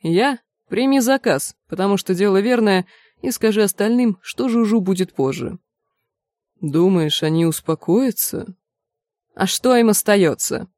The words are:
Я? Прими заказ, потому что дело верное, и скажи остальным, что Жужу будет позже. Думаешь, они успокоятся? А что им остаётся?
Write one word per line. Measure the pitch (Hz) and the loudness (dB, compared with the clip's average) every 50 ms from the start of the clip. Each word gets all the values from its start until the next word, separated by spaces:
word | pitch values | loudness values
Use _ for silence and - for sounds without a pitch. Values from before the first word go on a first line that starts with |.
| _ | _
Я? | 165 165 180 233 277 269 233 _ _ _ _ _ _ | 0 0 2 2 0 -2 -4 _ _ _ _ _ _
Прими | - 196 247 269 269 277 | -4 -2 0 2 2 2
заказ, | 240 233 269 269 - 240 160 135 - - - _ _ _ | 2 2 0 0 2 0 -2 -2 -2 -8 -14 _ _ _
потому | - 180 185 202 202 | -6 -4 -2 0 0
что | 196 - - 185 | -2 0 -2 -2
дело | 170 196 208 196 190 | 0 2 2 2 2
верное, | 202 240 254 240 220 208 190 185 180 _ _ _ _ _ _ _ - | 2 2 0 2 2 2 2 2 0 _ _ _ _ _ _ _ -8
и | 262 | -6
скажи | 240 - - 220 214 214 214 | -6 -2 0 0 2 2 0
остальным, | 196 - - 202 214 233 247 247 233 196 _ | 0 0 -2 -2 0 2 2 2 0 -2 _
что | _ - - - 247 262 | _ -16 -8 -4 -2 0
Жужу | 226 233 233 208 214 233 190 | 0 0 2 2 2 0 2
будет | 185 190 180 185 180 _ | 0 -2 -2 -2 -6 _
позже. | - 135 131 135 - 123 - - 180 _ _ _ _ _ _ _ _ _ _ _ _ _ _ _ _ _ _ _ _ | -4 -2 -2 -2 -4 -8 -10 -10 -12 _ _ _ _ _ _ _ _ _ _ _ _ _ _ _ _ _ _ _ _
Думаешь, | - 151 139 160 175 185 190 180 160 151 147 - - | -10 -4 0 2 2 2 2 2 0 0 -2 -2 -2
они | 156 156 165 165 | 0 0 2 0
успокоятся? | 165 160 - _ - 160 156 - - 170 220 269 262 214 - - - - - - - 185 _ _ _ _ _ _ _ _ _ _ _ _ _ _ _ _ | 0 0 -4 _ -6 -6 -4 -2 0 0 2 2 0 -2 -4 -6 -8 -6 -10 -10 -12 -16 _ _ _ _ _ _ _ _ _ _ _ _ _ _ _ _
А | - - | -6 -4
что | 185 - - - 247 254 | -4 -4 -2 0 2 4
им | 240 233 226 | 4 4 4
остаётся? | 208 - - - 208 202 185 160 135 - - - - 120 - - _ | 2 0 2 2 2 4 4 2 0 -2 -4 -6 -6 -6 -8 -10 _